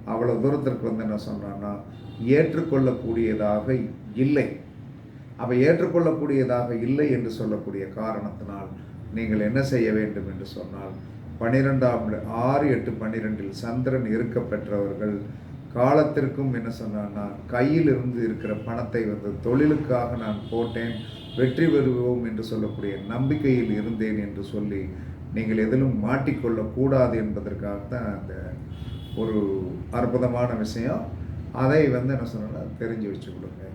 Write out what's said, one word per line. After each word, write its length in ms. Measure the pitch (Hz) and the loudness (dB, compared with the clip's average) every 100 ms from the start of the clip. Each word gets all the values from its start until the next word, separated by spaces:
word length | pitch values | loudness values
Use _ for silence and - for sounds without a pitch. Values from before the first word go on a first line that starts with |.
அவ்வளவு 380 | - 113 120 110 | -4 0 2 4
தூரத்திற்கு 540 | 131 143 131 123 113 110 | 2 2 0 -2 -2 -2
வந்து 80 | |
என்ன 100 | 107 | -2
சொல்றோம்னா, 640 | 104 113 104 101 101 101 101 - - - - | -4 -4 -6 -8 -6 -6 -8 -10 -14 -14 -6
ஏற்றுக்கொள்ளக்கூடியதாக 1600 | 113 143 160 160 156 135 131 110 110 117 110 107 104 104 123 127 107 - - | 4 6 6 2 2 4 4 2 -2 2 2 2 2 2 2 0 -2 -8 -8
இல்லை. 420 | 104 135 147 110 - - - - - - - - - | 0 4 4 2 -4 -14 -16 -16 -16 -18 -18 -16 -8
அப்ப 180 | 117 | 0
ஏற்றுக்கொள்ளக்கூடியதாக 1160 | 123 143 170 180 170 165 139 143 135 123 120 120 | 4 6 6 4 4 4 2 2 2 4 2 0
இல்லை 400 | 113 120 143 147 | -2 0 2 4
என்று 200 | 120 113 | 2 0
சொல்லக்கூடிய 580 | 110 107 104 - 98 95 | -4 -2 -2 -4 -6 -6
காரணத்தினால், 800 | 110 110 104 101 - 101 98 95 - - - - | -4 -4 -4 -6 -8 -10 -8 -10 -12 -14 -14 -8
நீங்கள் 260 | 107 110 107 | -4 0 2
என்ன 220 | 107 127 | 2 2
செய்ய 300 | 135 127 110 | 2 4 4
வேண்டும் 360 | 107 104 98 90 | 2 0 -4 -6
என்று 140 | 92 98 | -8 -10
சொன்னால், 460 | 101 95 98 98 - - - - - | -10 -10 -10 -10 -12 -14 -14 -12 -2
பன்னிரெண்டாம் 680 | 117 131 135 135 123 117 107 | 4 6 6 6 4 4 0
இட-, 160 | 107 110 | -2 -4
ஆறு, 420 | 113 127 139 147 | 0 2 4 4
எட்டு, 200 | 113 - | 2 0
பன்னிரெண்டில் 600 | 110 110 113 107 101 98 | -4 -2 -2 -2 -4 -4
சந்திரன் 560 | 98 113 123 127 127 110 | -6 -4 0 2 2 2
இருக்க 340 | 110 123 120 | 0 0 -2
பெற்றவர்கள் 800 | - 104 - 101 101 95 107 101 104 - - - - | -2 -4 -2 -2 0 0 -2 -2 -6 -12 -12 -14 -8
காலத்திற்கும் 800 | 120 131 151 151 156 131 - 135 | 2 6 6 4 2 0 0 -2
என்ன 160 | 120 113 | -2 -4
சொன்னான்னா, 580 | - 110 104 104 101 101 101 - | -6 -6 -4 -4 -6 -6 -8 -4
கையிலிருந்து 640 | 120 139 165 151 123 123 117 | 2 4 6 4 4 0 -2
இருக்கிற 380 | 113 107 104 | -2 -2 -4
பணத்தை 500 | 107 117 117 117 120 | -4 -4 -4 -2 -2
வந்து 360 | 107 98 101 95 | -2 -2 -4 -4
தொழிலுக்காக 720 | 117 131 151 151 - 123 120 117 | 2 4 6 4 2 0 0 -2
நான் 220 | 110 101 - | -2 -4 -4
போட்டேன், 420 | 113 117 117 117 107 - - - - | -2 -2 -2 -4 -6 -10 -12 -8 2
வெற்றி 300 | 127 156 160 | 2 4 4
பெறுவோம் 640 | 143 131 120 123 123 117 | 6 4 2 2 0 -2
என்று 160 | 110 | -4
சொல்லக்கூடிய 520 | 113 110 107 - 101 95 98 | -4 -2 -2 -4 -6 -6 -6
நம்பிக்கையில் 640 | 120 135 151 139 123 110 | -2 0 2 4 4 4
இருந்தேன் 480 | 104 107 110 110 107 | 0 -2 -2 0 0
என்று 240 | 101 98 | -4 -6
சொல்லி 460 | 95 107 104 98 92 - - - - | -6 -4 -4 -4 -6 -8 -10 -10 -6
நீங்கள் 240 | 107 110 110 | -2 0 2
எதிலும் 460 | 110 131 135 110 | 4 4 4 2
மாட்டிக்கொள்ளக்கூடாது 1080 | 107 139 - - 120 110 101 120 135 135 123 | 2 2 2 0 0 0 -2 2 4 6 6
என்பதற்காகத்தான் 920 | 113 104 101 - 107 101 101 - 123 | 4 0 -2 -4 -6 -4 -6 -6 -4
அந்த 480 | 110 98 92 80 90 90 - - - - - - | -4 -6 -8 -8 -8 -8 -10 -10 -10 -10 -8 -4
ஒரு 460 | 110 107 98 95 92 - - | 0 2 0 -2 -4 -6 -4
அற்புதமான 600 | 120 123 123 123 120 123 | 0 2 2 2 2 0
விஷயம். 520 | 110 107 117 123 - - - - - - | 0 -2 -2 -2 -2 -4 -8 -8 -8 -8
அதை 360 | 120 135 156 143 | 0 4 6 6
வந்து 260 | 123 131 | 4 0
என்ன 120 | 131 117 | -2 -4
சொன்னா, 200 | 107 104 107 107 - | -6 -6 -6 -8 -6
தெரிஞ்சு 320 | 113 113 104 | -6 -4 -4
வச்சு 220 | 95 92 | -6 -10
கொடுங்க. 320 | 90 92 92 95 | -12 -12 -12 -14